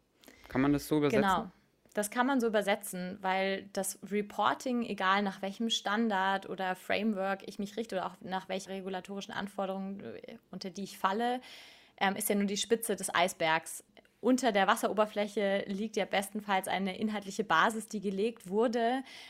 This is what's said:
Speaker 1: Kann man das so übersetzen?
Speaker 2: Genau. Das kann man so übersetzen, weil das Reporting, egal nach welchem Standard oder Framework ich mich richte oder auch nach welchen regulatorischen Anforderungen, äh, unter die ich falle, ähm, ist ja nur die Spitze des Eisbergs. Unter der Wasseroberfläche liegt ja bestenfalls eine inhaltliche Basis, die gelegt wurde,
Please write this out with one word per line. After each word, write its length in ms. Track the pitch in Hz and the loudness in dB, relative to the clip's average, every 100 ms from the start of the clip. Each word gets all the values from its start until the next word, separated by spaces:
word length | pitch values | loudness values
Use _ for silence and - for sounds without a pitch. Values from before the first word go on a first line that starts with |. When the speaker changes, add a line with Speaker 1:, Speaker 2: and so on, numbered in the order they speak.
| _ _ - - - | _ _ -20 -20 -4
Speaker 1:
Kann 140 | 127 | 2
man 120 | 143 | 4
das 140 | 143 - | 2 2
so 120 | 151 | 2
übersetzen? 240 | 147 208 | 4 4
Speaker 2:
Genau. 280 | 190 160 180 - _ _ _ | 4 2 0 -10 _ _ _
Das 200 | - 208 | -4 -2
kann 160 | 247 247 | 2 2
man 120 | 277 | 4
so 60 | 233 | 4
übersetzen, 720 | 208 190 208 - 180 180 196 | 2 2 0 -2 -6 -6 -4
weil 480 | 190 190 196 196 196 | 0 2 2 0 -4
das 260 | 196 190 - 190 | -4 -4 -6 -4
Reporting, 760 | 202 208 - 220 294 269 240 | -2 -2 0 2 2 0 -2
egal 380 | 233 208 190 196 | -2 0 2 4
nach 200 | 202 190 | 2 -2
welchem 280 | 196 196 226 | -6 -4 -2
Standard 800 | - 202 208 233 190 190 196 - | 0 0 0 2 2 2 0 -2
oder 280 | 185 185 185 | -4 -4 -4
Framework 680 | - 190 220 190 196 196 - | 0 0 2 0 -2 -2 -6
ich 100 | - | -8
mich 180 | 202 - | -8 -6
richte 200 | 226 185 | -4 -4
oder 100 | 180 | -4
auch 100 | 180 | -8
nach 280 | - 185 185 | -6 -6 -4
welchen 220 | 190 190 | -6 -6
regulatorischen 640 | 190 190 185 185 202 196 | -8 -6 -8 -8 -10 -8
Anforderungen, 640 | - 196 - 190 190 196 196 | -8 -6 -4 -4 -4 -6 -8
äh, 380 | - - - 226 _ | -10 -12 -14 -16 _
unter 180 | 185 190 | -12 -10
die 140 | 180 | -8
ich 140 | 190 - | -10 -2
falle, 420 | 190 202 240 254 - - - - - - | 0 0 0 -2 -6 -18 -20 -20 -20 0
ähm, 180 | 196 | 0
ist 140 | 196 - | 0 0
ja 80 | 202 | 2
nur 100 | 202 | 2
die 100 | 208 | -2
Spitze 380 | - 226 226 | 0 0 2
des 180 | 190 190 | -4 0
Eisbergs. 720 | - 180 - 160 160 - - - - _ _ | 2 2 2 2 2 0 -10 -16 -20 _ _
Unter 320 | 220 254 247 | 2 4 4
der 140 | 202 190 | 4 4
Wasseroberfläche 960 | 226 220 196 208 202 208 220 196 196 - | 4 2 2 0 0 -2 0 0 0 -2
liegt 300 | 196 214 214 | -4 -4 -2
ja 100 | 185 | 0
bestenfalls 600 | 190 202 214 202 190 190 | 0 -2 -6 0 0 0
eine 300 | 180 190 185 | -2 -2 -2
inhaltliche 480 | 214 208 196 196 | -2 -4 -6 -4
Basis, 440 | 196 160 196 220 - | 4 6 6 2 -4
die 120 | 214 | -4
gelegt 480 | 196 190 226 226 175 | -2 0 -2 -2 -2
wurde, 540 | 202 247 233 233 262 269 - | 2 2 2 2 0 -4 -14